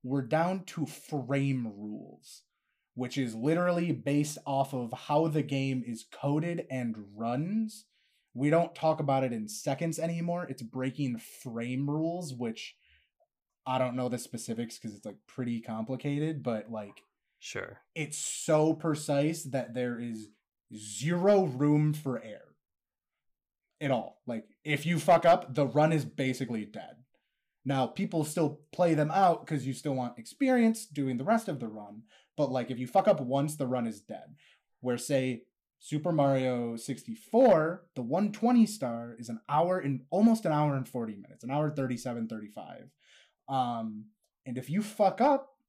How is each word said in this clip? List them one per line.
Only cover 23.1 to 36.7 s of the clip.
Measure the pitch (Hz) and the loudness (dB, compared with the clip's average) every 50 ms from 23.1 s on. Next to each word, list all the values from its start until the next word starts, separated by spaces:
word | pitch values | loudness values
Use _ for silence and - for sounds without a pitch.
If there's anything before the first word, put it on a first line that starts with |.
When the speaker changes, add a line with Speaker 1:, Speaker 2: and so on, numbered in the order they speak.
| _ _ _ _ _ _ _ _ _ _ _ _ _ _ | _ _ _ _ _ _ _ _ _ _ _ _ _ _
Speaker 1:
at | 151 139 | 0 0
all. | 131 113 - - - _ _ | 0 0 0 -4 -12 _ _
Like, | - 117 110 - _ _ _ _ | -6 -6 -6 -8 _ _ _ _
if | 151 147 143 147 | -2 -2 -2 0
you | 160 175 156 | 0 0 2
fuck | - - 175 165 170 | 6 6 6 8 8
up, | 165 175 - - - 131 | 6 6 6 4 -4 0
the | 147 143 | 0 0
run | 127 113 147 151 160 | 2 4 4 4 4
is | 165 156 - | 4 2 0
basically | - - - 135 131 127 - 135 113 120 110 104 | -2 -4 -2 -2 -2 0 -2 -4 -4 -4 -6 -6
dead. | 104 - 107 87 - - _ - _ _ _ _ _ _ _ _ _ _ _ | -8 -10 -14 -14 -14 -18 _ -20 _ _ _ _ _ _ _ _ _ _ _
Now, | _ 131 139 135 - | _ 0 2 2 2
people | 233 - - 196 - - 165 147 | 0 0 -4 -4 -2 0 -2 -2
still | 151 - 180 165 143 - - - _ | 0 0 0 0 0 0 -4 -16 _
play | - - 180 170 160 | 0 2 4 4 4
them | 156 151 151 | 4 2 2
out | 165 190 196 180 165 - - | 4 6 6 6 6 4 0
'cause | - 160 139 123 | -4 -4 -2 -2
you | 135 131 | -4 -6
still | - - 151 139 | -4 -4 -2 -2
want | 131 123 120 - - | -2 -2 -4 -8 -12
experience | 226 - - _ 285 262 254 247 233 220 226 226 - | -16 -18 -4 _ 2 4 4 6 6 4 4 2 -6
doing | - 143 147 139 131 127 117 | -8 -4 -2 -2 0 0 -2
the | 135 | 2
rest | 180 226 226 226 | 2 2 2 2
of | - 160 127 | -2 -6 -4
the | 120 110 | -6 -8
run, | 104 107 104 101 104 110 - _ - - _ _ _ | -10 -10 -14 -14 -16 -18 -20 _ -20 -20 _ _ _
but, | - 147 127 | -2 -2 0
like, | 127 131 120 120 | 0 -2 -2 -2
if | 131 120 | -4 -6
you | 127 | -6
fuck | 120 - 190 185 | 2 2 4 6
up | 214 190 143 | 6 4 4
once, | 135 123 131 139 139 151 151 | 2 0 0 0 0 0 -2
the | - - 123 | -4 -2 -2
run | 127 127 117 | 0 0 -2
is | 113 107 98 | -2 -6 -8
dead. | _ _ - - - - - _ _ _ _ _ _ _ _ _ | _ _ -14 -14 -14 -18 -20 _ _ _ _ _ _ _ _ _
Where, | - 127 120 120 | -4 -2 -2 -2
say, | - - 147 135 131 131 123 113 - _ _ _ _ _ _ _ | -2 0 0 0 2 0 -4 -4 -8 _ _ _ _ _ _ _
Super | - - 151 151 151 175 | -10 -6 -6 -2 -2 0
Mario | 165 156 143 139 139 131 131 127 127 120 120 117 | 2 4 4 4 4 2 2 0 0 0 -2 -4